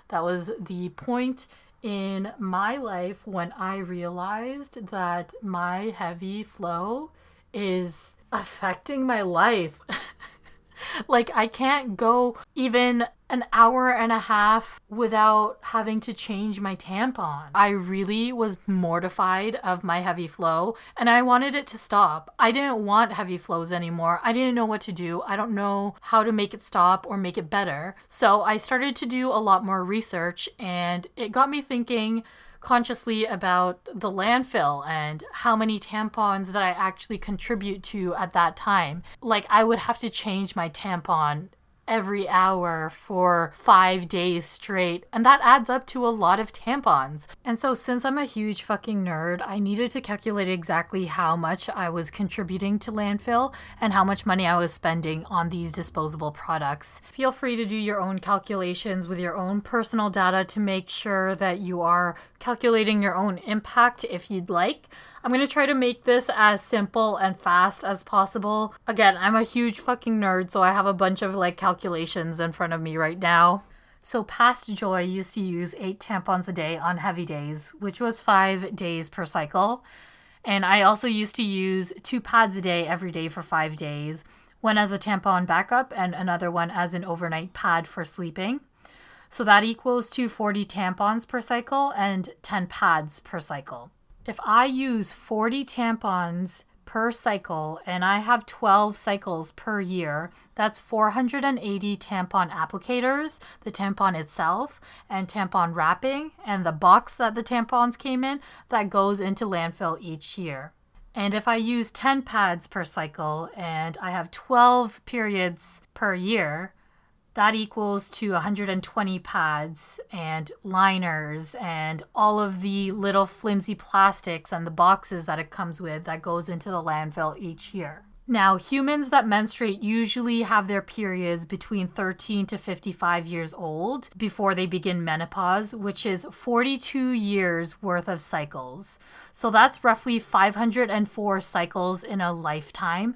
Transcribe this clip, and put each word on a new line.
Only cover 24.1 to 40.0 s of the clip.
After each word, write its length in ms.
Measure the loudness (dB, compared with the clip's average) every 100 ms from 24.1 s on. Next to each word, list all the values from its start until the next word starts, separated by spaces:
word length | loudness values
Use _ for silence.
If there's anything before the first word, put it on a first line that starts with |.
| 2
I 100 | 0
didn't 220 | 0 2 0
know 100 | 0
what 160 | -2
to 100 | -6
do. 300 | -6 -4 -4 -4
I 80 | -4
don't 180 | -2
know 420 | -2 0 -2 -4 -8
how 220 | 2 4
to 80 | 4
make 220 | 2 -2
it 100 | -6
stop 420 | -2 4 6 4 0
or 100 | -4
make 200 | -4 -4
it 120 | -2
better. 460 | -2 -2 -4 -8 -14 -14
So 340 | 4 6 6
I 160 | 4 0
started 380 | 0 0 0 -2
to 80 | -4
do 240 | -2 0
a 80 | 2
lot 280 | 4 4 4
more 180 | -2
research, 640 | 0 -2 -2 -4 -4 -4 -10 -8
and 500 | -6 -4 -2 -4 -8 -8
it 160 | -2
got 180 | 0 0
me 120 | 0
thinking 640 | -4 -4 -2 -2 -2 -4 -6 -18 -20 -16
consciously 640 | 0 2 2 -4 -2 -2 -2
about 600 | -2 2 4 2 -2 -10
the 260 | -8 -4
landfill 760 | 0 2 2 2 2 2 0 -4
and 380 | -4 -4 -6 -12
how 240 | -2 2 2
many 240 | 2 -2
tampons 680 | -4 -4 -4 0 0 0 -2
that 140 | 0
I 100 | 0
actually 460 | 0 -2 -4 -8 -8
contribute 680 | -6 -6 -4 -4 -4 -6
to 300 | -8 -4 -4 -2
at 180 | 0
that 240 | 2 2 0
time. 460 | 0 2 2 -4 -12 -8
Like, 240 | 0 0 4
I 140 | 6
would 160 | 6 4
have 200 | 0
to 100 | -2